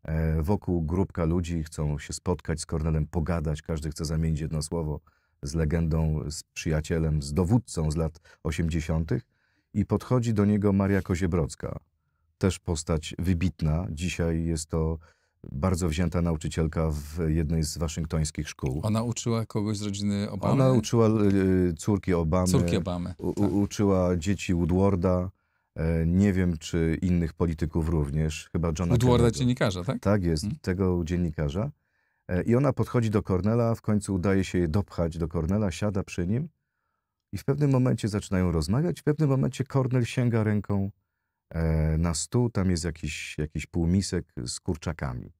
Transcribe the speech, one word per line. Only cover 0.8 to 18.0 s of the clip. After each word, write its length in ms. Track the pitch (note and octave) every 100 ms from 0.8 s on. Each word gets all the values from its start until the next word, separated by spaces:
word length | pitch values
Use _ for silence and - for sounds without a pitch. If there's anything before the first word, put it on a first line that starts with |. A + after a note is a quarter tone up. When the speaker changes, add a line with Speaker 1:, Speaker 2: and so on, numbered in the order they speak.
Speaker 1:
grupka 440 | D#2 F2+ F#2 - D#2+
ludzi, 380 | F2 E2+ E2+
chcą 360 | D2+ - D2+ D2
się 140 | -
spotkać 460 | - - F2 - D#2+
z 60 | -
Kornelem, 420 | D#2+ D#2 D#2 D2+
pogadać, 540 | F2 D#2 E2+ D#2 D2+
każdy 280 | - D#2+ D#2
chce 160 | - D#2
zamienić 340 | D#2+ D#2+ D#2
jedno 200 | D#2 D#2
słowo 380 | D2+ E2+ D#2 D2 _ _ _ _
z 100 | C#2
legendą, 720 | D#2+ D#2 E2 E2 D#2+ D#2+ D2+ C2+
z 140 | D#2
przyjacielem, 800 | - - E2 D#2 - E2 D#2+ D2+
z 120 | C#2
dowódcą 580 | D2 F2+ A#2+ - - D#2
z 40 | D2+
lat 240 | D#2+ - _ -
osiemdziesiątych. 800 | D#2+ D#2 E2+ E2 D#2 D#2+ D#2+ A#2+ - _ _ _ _
I 120 | G#2 G2+
podchodzi 480 | G#2+ - B2+ A#2
do 120 | G#2+ G2+
niego 280 | G#2 G#2
Maria 280 | G2 G2 G2
Koziebrocka, 760 | F2+ F2 F#2 E2+ D#2 - - - _ _ _ _ _ _
też 220 | G2 -
postać 560 | - E2 - E2 - -
wybitna. 680 | F2 F2+ F2 - D#2 D#2 G2
Dzisiaj 540 | D2+ F2 - E2+ E2 E2
jest 200 | E2 -
to 280 | E2 D#2+ D#2+ - _ _ _ -
bardzo 380 | C2+ F2+ F2+ F2+
wzięta 320 | D#2 F2 F2+
nauczycielka 680 | E2+ E2 D#2 D#2+ D#2+ E2+ D#2+
w 280 | D2+ C#2+ D#2+ D#2+
jednej 360 | D#2+ D#2 E2
z 140 | D#2 -
waszyngtońskich 720 | E2 -